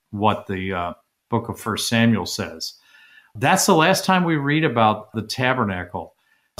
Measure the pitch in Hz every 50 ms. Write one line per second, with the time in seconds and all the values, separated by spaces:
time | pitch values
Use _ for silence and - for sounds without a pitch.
0 | _ _ 104 98 98 - - - - - 95 92 92 95 95 90 87 87 87 -
1 | _ _ _ _ _ - 120 110 - - 101 - - 113 98 - - - 117 117
2 | 117 117 110 95 87 - - - 92 82 80 80 - - - _ _ _ _ -
3 | _ _ _ - _ _ - 104 123 156 185 180 - 214 180 160 156 185 190 185
4 | - 190 185 180 175 170 160 143 139 143 147 160 160 139 117 117 110 107 104 -
5 | - - - 110 98 - - 131 127 127 131 127 113 101 92 90 87 - - 87
6 | 82 - _ _ _ _ _ _ _ _ _